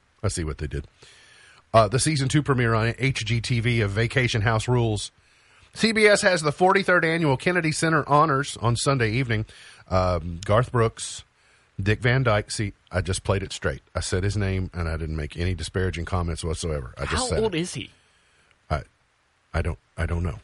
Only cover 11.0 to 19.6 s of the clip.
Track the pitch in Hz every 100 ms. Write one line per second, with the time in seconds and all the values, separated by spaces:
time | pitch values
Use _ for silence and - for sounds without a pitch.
11 | - - - _ _ _ _ - 98 107
12 | 120 127 120 104 - - 101 - _ 92
13 | 85 92 - 98 95 - 90 69 _ 85
14 | - 92 101 104 98 95 92 85 82 80
15 | 80 78 76 - 90 85 82 95 92 82
16 | 82 92 82 78 82 80 85 73 60 -
17 | 73 87 254 87 220 160 180 127 - _
18 | _ _ _ _ _ _ _ 76 - _
19 | _ _ _ _ _ 82